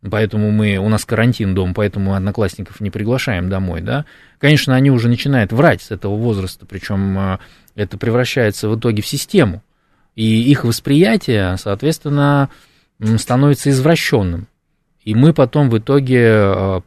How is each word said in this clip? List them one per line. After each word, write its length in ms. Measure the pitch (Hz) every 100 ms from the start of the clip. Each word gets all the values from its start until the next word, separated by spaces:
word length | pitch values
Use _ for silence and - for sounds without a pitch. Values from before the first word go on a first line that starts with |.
| 98
поэтому 420 | 107 110 107 107
мы, 240 | 107 107 98
у 100 | 104
нас 160 | 107
карантин 500 | - 110 120 - 101
дома, 200 | 95 90
поэтому 360 | 90 104 101 95
мы 40 | 98
одноклассников 640 | 95 101 98 - 98 -
не 100 | 104
приглашаем 580 | - 107 131 - 92 90
домой, 300 | 95 95 85
да. 240 | 95 131 151 _ _ _
Конечно, 360 | 143 151 - 127
они 140 | 139
уже 180 | 127 117
начинают 440 | 120 143 135 110
врать 300 | 113 165 98
с 80 | -
этого 240 | 101 101 104
возраста, 480 | 120 101 92 -
причем, 540 | - 98 - 98 98 95
э, 200 | 95 95 - _ _
это 240 | - 101 107
превращается 680 | 120 120 123 135 110 - 107
в 100 | 110
итоге 240 | 120 107
в 40 | -
систему, 560 | 143 - 202 117 95 - _ _ _ _
и 280 | - 110 110 120
их 140 | 143
восприятие, 920 | 117 113 - 143 190 220 - 107 92 92
соответственно, 920 | 104 101 147 156 147 143 143 143 135 - _ _ _ _
м, 180 | 110 110
становится 500 | - 123 143 139 143
извращенным. 800 | 131 147 165 - 120 92 85 - _ _ _ _ _
И 120 | -
мы 180 | 110 151
потом 380 | 156 123 151 139
в 80 | 113
итоге, 460 | 110 139 131 127
э, 560 | 113 107 98 95 95 92